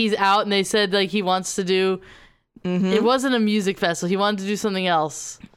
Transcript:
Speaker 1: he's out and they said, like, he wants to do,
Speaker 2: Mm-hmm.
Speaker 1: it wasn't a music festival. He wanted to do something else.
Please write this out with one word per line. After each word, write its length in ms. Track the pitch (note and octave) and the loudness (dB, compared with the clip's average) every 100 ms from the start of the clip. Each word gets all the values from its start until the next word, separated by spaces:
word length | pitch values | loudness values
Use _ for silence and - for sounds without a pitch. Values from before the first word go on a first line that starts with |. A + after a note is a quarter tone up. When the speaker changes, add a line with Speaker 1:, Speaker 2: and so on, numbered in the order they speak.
Speaker 1:
he's 140 | A3 G#3 | 0 2
out 260 | G3 G#3 | 2 2
and 100 | G#3 | 2
they 120 | G3 | 0
said, 300 | F#3 G#3+ F#3 | 2 0 2
like, 160 | G3 F#3 | 0 0
he 120 | G#3 | -2
wants 340 | F#3 F#3 F3+ - | 0 -2 -2 -4
to 80 | |
do, 380 | F3+ F#3 F#3+ F#3 - - - _ _ - F3+ | 0 2 2 -2 -8 -20 -20 _ _ -10 -4
Speaker 2:
Mm-hmm. 220 | F3+ F#3+ | 0 2
Speaker 1:
it 160 | G#3+ | 2
wasn't 320 | A3+ C4 C4+ A#3+ | 2 2 2 0
a 40 | |
music 380 | G#3+ G#3+ F#3+ - | 2 2 0 0
festival. 320 | F3 E3 F3 | -2 -2 -2
He 80 | G3 | 0
wanted 220 | G3+ G3+ | 0 -2
to 40 | G3 | -4
do 80 | G3+ | -4
something 280 | G#3+ F#3+ F#3 | -2 -2 0
else. 520 | D#3+ D3+ - - - - | 0 0 -6 -14 -16 -18